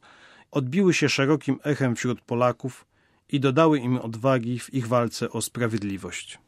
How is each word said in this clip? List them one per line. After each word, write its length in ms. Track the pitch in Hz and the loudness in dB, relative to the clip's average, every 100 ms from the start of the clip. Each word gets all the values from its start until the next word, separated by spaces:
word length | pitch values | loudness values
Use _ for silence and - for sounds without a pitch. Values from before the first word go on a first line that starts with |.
| - - - - _ | -10 -20 -20 -20 _
odbiły 440 | 143 127 175 190 | -4 -2 2 2
się 140 | - 143 | 4 2
szerokim 500 | - 135 156 - 127 | 2 2 2 0 -2
echem 320 | 147 139 131 113 | -2 0 0 0
wśród 240 | 127 113 | -2 -4
Polaków 680 | - 120 123 117 131 - _ _ _ _ _ | -4 0 0 0 -8 -12 _ _ _ _ _
i 120 | 143 | 0
dodały 380 | 135 135 160 147 | 2 4 4 4
im 180 | 120 123 | 2 -2
odwagi 600 | 117 110 135 131 117 123 | -4 -2 0 2 0 -6
w 160 | - | -6
ich 140 | 135 113 | -6 0
walce 420 | 123 117 - 117 | 2 2 -2 -6
o 120 | 113 | -6
sprawiedliwość”. 960 | - - 117 110 101 98 90 - - - | -6 -2 -2 -2 -4 -6 -10 -12 -14 -20